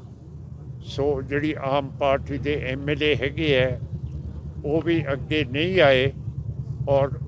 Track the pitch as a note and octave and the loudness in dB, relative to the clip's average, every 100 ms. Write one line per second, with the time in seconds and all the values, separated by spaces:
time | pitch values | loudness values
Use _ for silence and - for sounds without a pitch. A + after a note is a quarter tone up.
0 | - - - - - - - - - - | -12 -16 -16 -14 -14 -14 -14 -14 -10 -2
1 | C#3+ C3+ B2+ C#3+ D3+ D3 C3+ C#3+ C#3 - | 0 0 -2 -2 -2 -2 0 0 -2 0
2 | C#3 C3+ - C#3 C#3 D3 B2+ C3 C#3+ D3 | 2 2 0 -4 -2 -2 -2 -4 -2 0
3 | D3+ C3+ C3+ C#3+ D#3 C3 B2+ C3+ - - | 2 2 0 0 4 4 4 0 -6 -6
4 | - - - - - - D3 D#3+ D#3+ E3 | -6 -8 -8 -10 -10 -6 0 0 2 0
5 | D3 C#3 B2 D3+ B2+ C#3 F3 F#3 C#3+ C3 | 0 -4 0 0 0 0 2 6 8 8
6 | C#3 - - - - - - - C#3 C#3 | 4 0 -8 -6 -6 -8 -6 -4 2 4
7 | C#3 - | 2 -2